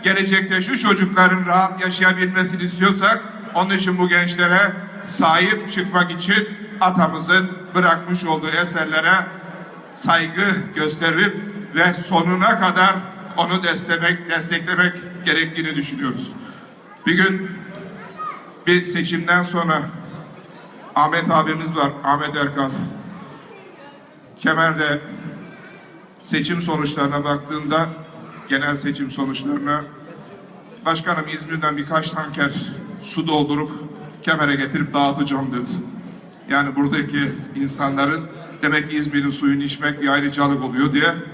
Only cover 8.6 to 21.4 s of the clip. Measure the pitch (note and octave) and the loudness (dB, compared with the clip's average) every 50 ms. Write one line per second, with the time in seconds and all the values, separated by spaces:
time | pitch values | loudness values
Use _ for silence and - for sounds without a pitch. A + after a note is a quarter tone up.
8.6 | F3 F3 E3 E3 D#3+ D#3 D#3 D#3 D#3+ E3+ F#3 F#3+ F3+ - - - - - - - | 0 0 0 -2 -2 2 2 2 6 6 4 4 4 -2 -8 -12 -14 -14 -14 -14
9.6 | - - - - - - - - - - E3 E3 E3 D#3+ D#3+ F3 G3+ G3+ F#3 D3+ | -14 -16 -16 -18 -18 -18 -16 -4 2 4 4 4 4 0 0 0 2 2 2 0
10.6 | C#3+ - - D3+ D3+ D3+ D3+ - E3 E3 D#3 E3 G#3 A3 - - - - - - | -2 -4 -2 -2 0 0 0 2 2 2 4 4 4 4 2 -2 -8 -8 -8 -10
11.6 | - - - D#3+ F3 F3+ F3 - E3+ - F#3+ E3 E3 F3 F3+ F#3 F#3+ A3+ A3 - | -10 -4 2 4 4 4 4 0 -4 2 2 2 4 4 2 4 4 4 4 4
12.6 | G3 F3+ F3+ F3+ F#3 G3 F#3 F#3 F#3 - - - - - - - E3+ E3+ F3+ F#3 | 2 2 4 6 4 4 4 2 -4 -8 -14 -14 -16 -8 -2 -2 0 0 0 0
13.6 | F#3 E3+ D#3+ D3 - - E3 E3 E3+ F3+ F3 F3 F3 E3+ E3 D#3+ E3 E3+ F3 E3 | 0 0 0 -2 0 0 0 2 2 0 0 0 -2 -4 -4 -2 -2 -2 -4 -4
14.6 | E3 F3 F3+ F3 F3+ F3 F3 - - - - - - E3 D3+ D#3+ D#3+ D#3+ D#3+ E3 | -2 -2 2 2 2 2 2 -4 -12 -12 -12 -4 0 0 2 2 0 -2 -2 -4
15.6 | D#3+ D#3 D3+ C#3+ C#3 - C3+ B2+ C#3 C3 - - - - - - - - - - | -4 -2 -2 -4 -4 -4 -6 -4 -4 -4 -4 -4 -8 -10 -10 -14 -14 -16 -16 -18
16.6 | - - - - - - - - - - F3 F#3+ F#3+ G3 G3 F#3+ F#3+ - - - | -20 -20 -20 -20 -20 -20 -20 -6 -2 0 2 4 4 4 2 0 -4 -8 -10 -12
17.6 | - - - - - - - - - - - - - - - - - - - - | -14 -14 -14 -14 -14 -14 -14 -14 -16 -16 -12 -10 -10 -10 -10 -12 -16 -20 -20 -6
18.6 | - E3+ F3+ F3 F3 - - E3+ D#3 - E3+ D#3+ E3 E3 F3 F3+ F3 F3 - F3 | 2 4 4 4 2 0 -2 -2 -2 -2 -2 -2 0 2 2 2 2 0 -2 -2
19.6 | E3+ E3 D#3 D3 D3 - - - - - - - - - - - - - - - | 0 2 0 0 0 -4 -8 -12 -14 -14 -14 -16 -16 -16 -18 -20 -20 -20 -20 -20
20.6 | - - - - - - - C#3 D3+ D3+ D#3+ E3+ E3+ E3 E3 D#3+ | -20 -20 -20 -20 -20 -4 2 2 4 4 4 0 2 4 4 4